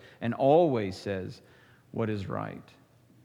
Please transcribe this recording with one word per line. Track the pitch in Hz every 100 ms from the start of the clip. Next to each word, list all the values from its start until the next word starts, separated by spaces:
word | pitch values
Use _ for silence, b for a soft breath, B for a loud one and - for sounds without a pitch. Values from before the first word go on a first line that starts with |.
| B B
and | 117
always | 117 135 156 170 123 98 92
says | 104 95 92 - b b b b _
what | - 110
is | 104 95
right. | 107 107 - - - _ _ _ _